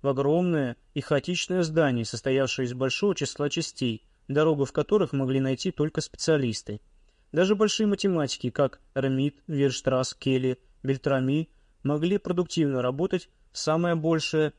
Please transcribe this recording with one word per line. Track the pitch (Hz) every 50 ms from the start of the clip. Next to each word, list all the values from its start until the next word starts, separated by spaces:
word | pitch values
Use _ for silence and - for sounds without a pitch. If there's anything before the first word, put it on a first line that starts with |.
в | - 139
огромное | 135 127 135 139 151 170 180 180 170 156 139 123 117 _ _ _ _
и | 147
хаотичное | 135 - 151 139 - - 180 170 - - 180 185
здание, | 175 160 156 165 160 143 127 120 117
состоявшее | - - 117 - 135 131 135 135 127 - - 131
из | 120 123
большого | 127 131 135 123 - - 208 185
числа | - 147 - - - 147 147
частей, | - - 160 - - - 131 123 113 107 _ _ _ _ _ _
дорогу | 135 147 156 160 160 147 139
в | 135 -
которых | - 147 - 202 214 190 143 -
могли | 139 135 127 135 135
найти | 135 131 135 123 - 185
только | 170 - 147 156 - -
специалисты. | 147 - _ - - - 160 151 135 120 110 - - - 104 104 _ _ _ _ _ _ _ _ _ _
Даже | - 147 180 190 214
большие | 196 220 208 - - 220
математики, | 208 202 196 - 202 185 165 147 131 - - - 123
как | - - 143 131 - - _ _ _
Эрмит, | 135 131 135 135 131 135 147 - _ _
Вирштрасс, | - 160 139 139 139 127 - - - 131 127 131 - -
Келли, | _ - 135 131 131 127 131 127 - _ _ _ _
Бельтрами, | - 131 139 135 - 143 135 131 131 131 139 151 160 - _ _ _ _ _ _ _
могли | 135 147 151 156 175 196 202
продуктивно | _ - 180 170 180 165 - - 160 143 139 127
работать, | 123 123 127 139 170 190 - 185 - _ _ _ _ _
самое | _ - - - 156 165 170 175 170
большее | 165 151 165 170 160 151 - - 156 156 151 -